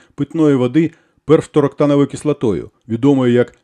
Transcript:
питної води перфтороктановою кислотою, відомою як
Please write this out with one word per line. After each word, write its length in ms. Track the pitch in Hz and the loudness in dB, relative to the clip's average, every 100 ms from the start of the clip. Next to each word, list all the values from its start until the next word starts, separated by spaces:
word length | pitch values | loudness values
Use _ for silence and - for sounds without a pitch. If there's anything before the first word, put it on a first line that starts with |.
| _ | _
питної 420 | - 143 165 151 135 | -10 -6 0 0 2
води 340 | 123 151 156 - _ _ | 0 0 -2 -4 _ _
перфтороктановою 840 | - 160 - 156 139 - 147 143 135 | 0 0 0 -2 -2 0 0 0 -2
кислотою, 640 | 120 147 143 120 85 - _ - | -4 -6 -4 -2 -4 -8 _ -10
відомою 440 | 113 135 135 123 | -2 0 2 2
як 260 | 120 120 _ | 2 0 _